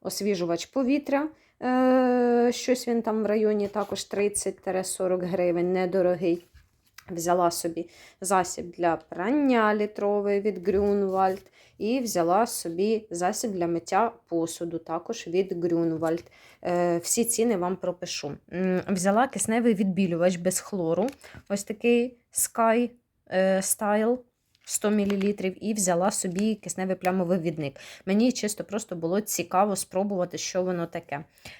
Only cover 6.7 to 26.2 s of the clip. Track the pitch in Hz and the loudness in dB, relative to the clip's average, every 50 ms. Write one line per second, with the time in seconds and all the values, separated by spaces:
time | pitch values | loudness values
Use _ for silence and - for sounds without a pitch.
6.7 | _ _ _ _ - - - - 175 170 160 175 175 180 175 170 170 - - 170 | _ _ _ _ -20 -20 -14 -10 -8 -4 0 2 2 4 4 2 2 0 -6 -6
7.7 | 165 170 170 - - - - - - - 190 185 202 185 180 180 - - 175 175 | -6 -6 -10 -10 -14 -20 -20 -20 -14 -8 -2 0 2 2 2 0 -4 -10 -10 -10
8.7 | - 175 175 165 160 160 - - - 170 180 226 285 302 285 262 247 226 214 214 | -4 0 0 0 0 0 -4 -10 -6 -4 -2 0 2 2 4 4 4 4 4 4
9.7 | 208 208 208 208 - - 202 202 208 208 202 202 202 202 202 214 185 185 175 202 | 2 2 -2 -2 -4 -2 0 0 0 2 2 2 0 0 0 -2 -2 -2 -2 0
10.7 | 185 202 202 202 202 202 196 190 185 190 190 190 190 - - - _ _ - _ | 2 2 2 2 2 2 0 0 2 2 2 2 0 -2 -8 -18 _ _ -20 _
11.7 | _ - 196 220 254 269 240 208 190 175 165 170 185 214 233 226 - - - 170 | _ -6 -2 -2 0 0 -2 -2 0 0 2 4 4 4 2 2 -2 -8 -8 -6
12.7 | 165 175 202 220 226 214 214 - 175 170 175 190 214 - - 220 190 175 170 170 | -2 0 0 0 0 -2 -4 -6 -6 -2 -2 -2 -2 -2 -4 -4 -2 -2 -2 0
13.7 | 170 165 170 - 190 196 233 226 - - _ - 170 165 165 165 - - 170 170 | -2 -2 -2 0 2 2 2 0 -2 -8 _ -4 -2 -2 -2 -2 -4 -8 -8 -6
14.7 | 170 165 - - 160 170 170 - 226 - - 170 170 185 196 185 185 170 175 170 | -8 -8 -8 -6 -8 -6 -6 -8 -10 -10 -8 -4 -2 0 0 0 -2 -2 -2 0
15.7 | 170 170 165 165 160 160 165 160 165 170 - - _ - - - - - - 180 | 2 2 2 0 0 -2 -2 -2 -2 -4 -6 -12 _ -20 -20 -20 -18 -10 -6 -2
16.7 | 175 175 175 175 170 170 175 - - 233 226 226 - 220 233 240 214 175 175 180 | 0 0 2 2 0 0 0 -2 0 0 0 0 2 0 2 2 0 0 0 -2
17.7 | 190 - - 180 175 - 180 170 - - - 143 147 - _ - 165 180 185 185 | -4 -4 -4 -6 -6 -6 -8 -10 -8 -8 -8 -10 -10 -12 _ -8 -4 -2 0 0
18.7 | 185 180 - - 202 180 180 196 202 226 262 262 - 196 - 220 220 240 226 240 | 0 0 0 -2 -2 0 2 2 4 2 2 0 0 -4 -2 0 0 2 2 2
19.7 | 214 185 214 190 170 196 196 170 170 165 175 185 180 170 175 185 185 - - - | 2 2 2 0 0 0 0 0 2 2 2 2 2 2 -2 -2 -2 -2 -6 -6
20.7 | 208 185 165 165 165 175 220 277 - - - - - - - - 202 202 - - | -4 -2 0 0 0 0 0 -2 -4 -10 -20 -20 -20 -16 -8 -6 -6 -6 -6 -6
21.7 | 208 - - 240 240 240 240 254 - _ _ _ - - - - - 233 226 226 | -6 -2 2 4 4 4 2 0 -6 _ _ _ -4 -4 -4 -2 0 2 2 4
22.7 | 220 233 247 233 - _ _ _ _ _ _ - - 185 190 190 190 190 190 - | 4 4 2 -2 -4 _ _ _ _ _ _ -2 0 2 2 4 2 2 0 -2
23.7 | - - 214 202 208 214 214 233 247 254 - _ _ _ _ _ _ _ - - | -2 -2 0 0 2 2 2 2 0 -2 -4 _ _ _ _ _ _ _ -12 -8
24.7 | - - - 208 214 208 196 202 202 196 196 202 202 202 185 190 180 - - 214 | -6 -2 0 2 2 2 2 2 0 0 0 0 0 -2 -4 -6 -4 -4 -4 -4
25.7 | 220 214 185 180 170 170 185 202 202 - | -2 0 2 2 2 2 2 0 0 -2